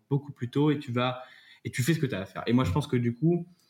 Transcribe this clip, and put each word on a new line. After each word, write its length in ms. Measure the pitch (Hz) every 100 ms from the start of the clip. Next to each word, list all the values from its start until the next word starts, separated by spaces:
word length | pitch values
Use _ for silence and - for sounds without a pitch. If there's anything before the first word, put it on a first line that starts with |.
| -
beaucoup 220 | 139 143
plus 180 | - 120
tôt 180 | 139 151
et 80 | 147
tu 140 | 131
vas, 300 | 120 123 127 - - - - -
et 60 |
tu 100 | -
fais 120 | 120 160
ce 40 |
que 60 | 135
t'as 140 | 98
à 60 | 95
faire. 180 | - -
Et 80 |
moi, 100 | 120 127
je 60 |
pense 140 | 117 -
que 80 | 123
du 180 | 120 117
coup, 320 | 160 170 170 _